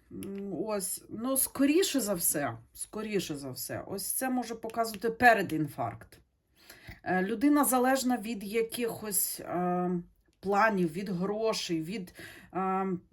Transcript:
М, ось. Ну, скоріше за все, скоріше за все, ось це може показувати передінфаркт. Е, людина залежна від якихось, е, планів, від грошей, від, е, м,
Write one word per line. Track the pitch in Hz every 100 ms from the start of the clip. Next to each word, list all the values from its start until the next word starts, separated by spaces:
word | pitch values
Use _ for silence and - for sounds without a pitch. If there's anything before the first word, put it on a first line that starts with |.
| -
М, | - 196 196 202 - 214
ось. | 208 185 - -
Ну, | 208 247 269
скоріше | - - 277 311 381 277
за | 208
все, | 180 - 156 135 113 -
скоріше | - - 214 220 202 - 143
за | 139
все, | 123 - 120 -
ось | 196 -
це | - 262
може | 247 226 226
показувати | 226 226 226 214 226
передінфаркт. | - 247 214 156 156 147 - 117 113 - - _ _ _ _ - - - -
Е, | - 180
людина | 190 220 285 294 269
залежна | 254 247 269 247 247
від | 214 214
якихось, | 196 226 226 - 226 - 214 196 - -
е, | - 170 180 180 180 180 175 _ _ _ 190
планів, | 202 220 196 175
від | 160 208
грошей, | 175 196 208 220 214 - 165
від, | 160 214 180 - - - -
е, | 185
м, | 190 190 190 175 -